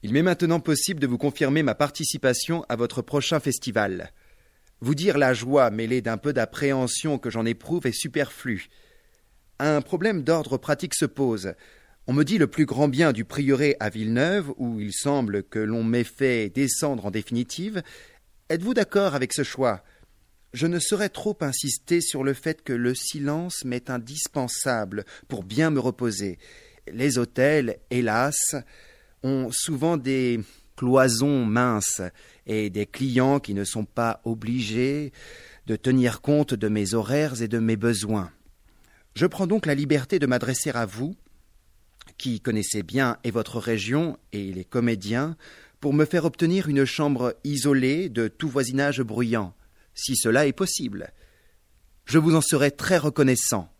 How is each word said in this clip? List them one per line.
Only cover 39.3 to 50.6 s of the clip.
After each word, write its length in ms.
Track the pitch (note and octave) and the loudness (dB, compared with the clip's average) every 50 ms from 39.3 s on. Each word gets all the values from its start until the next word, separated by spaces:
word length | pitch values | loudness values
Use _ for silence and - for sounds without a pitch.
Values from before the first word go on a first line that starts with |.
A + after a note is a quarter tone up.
| - - G3 F3 | 0 0 -2 0
donc 180 | G3+ A3 - | 0 0 2
la 80 | D#3+ C#3+ | 0 0
liberté 460 | C#3 D3 C3+ D3 D3 B2+ - - F#3 | 0 2 2 2 0 2 0 0 0
de 60 | D3 | 2
m'adresser 440 | C3 B2 B2 B2 A#2 C3 - - D3+ | 2 2 0 0 -2 -2 -2 -2 -4
à 160 | B2 A#2+ A#2 | -2 -2 -4
vous, 300 | G2+ F#2+ G#2+ B2+ D#3 F#3+ _ - _ - _ _ _ _ _ _ _ _ _ _ _ _ _ - - - _ | -4 -4 -6 -6 -6 -8 _ -18 _ -20 _ _ _ _ _ _ _ _ _ _ _ _ _ -20 -20 -18 _
qui 220 | - C3 A#2+ G#2 | -6 -4 -4 -4
connaissez 440 | - - A2 G#2+ G2 - - G#2+ F#2+ | -2 -2 -2 -2 -2 -2 -4 -4 -6
bien 320 | E2 - C3 C3+ B2 A#2+ - _ | -2 0 0 2 2 0 -2 _
et 80 | A#2+ G2 | -4 -2
votre 260 | A2+ G#2+ - - A#2+ | -2 -4 -4 -6 -6
région 580 | G2+ A#2+ A2+ G#2+ F#2 G#2+ B2 D3 E3+ E3 - - _ _ - | -2 -2 -2 -2 -2 -2 0 0 0 -2 -4 -10 _ _ -8
et 200 | G#2 G2+ F#2+ F#2+ | -8 -6 -6 -8
les 120 | F2+ F2+ | -10 -10
comédiens, 720 | _ - B2+ A#2 A#2+ A#2 G2+ F#2 G2+ A2+ B2 C#3 D#3 E3 - - - - - - - _ _ | _ -2 0 2 2 0 -2 -2 -4 -2 -2 -2 -2 -4 -10 -14 -20 -20 -20 -20 -20 _ _
pour 120 | - D3 C#3 | -4 0 4
me 120 | D3 D3+ | 4 2
faire 200 | D3 - F3 D3+ | 4 2 0 0
obtenir 440 | D#3+ C3 - F3 E3 F3 F#3+ F3+ D3 | 0 0 2 0 2 2 2 0 0
une 160 | C#3+ C#3 C#3 | 2 2 2
chambre 500 | B2+ - - D3+ D3 C#3+ B2 B2 B2 - - _ | 2 2 0 0 0 2 2 0 -2 -2 -4 _
isolée 640 | C#3 D3 C#3 A#2 D3 C#3+ C3+ B2+ C3 C#3 D#3+ F#3+ F3 | -4 -4 0 2 2 4 4 4 2 0 0 -2 -4
de 200 | A2+ A#2 A#2 G#2+ | -2 -2 -2 -2
tout 200 | - _ - D#3 | -4 _ -6 -2
voisinage 540 | B2 C#3 C3+ A#2 B2+ C3+ C#3 C#3+ C#3 B2 C3 | 0 0 -2 0 0 0 0 0 0 0 -2
bruyant, 520 | A2 G#2+ A2+ B2 A2+ A#2 A#2 G2+ F2+ F2+ _ _ _ _ _ _ _ _ | -4 0 -2 0 0 0 0 -2 -4 -8 _ _ _ _ _ _ _ _
si 220 | - - - C3 | -10 -6 -4 -2
cela 320 | - - A2+ A2 C3 D3+ | 0 2 4 4 4 4
est 60 | C#3+ C3 | 4 2
possible. 600 | - | 0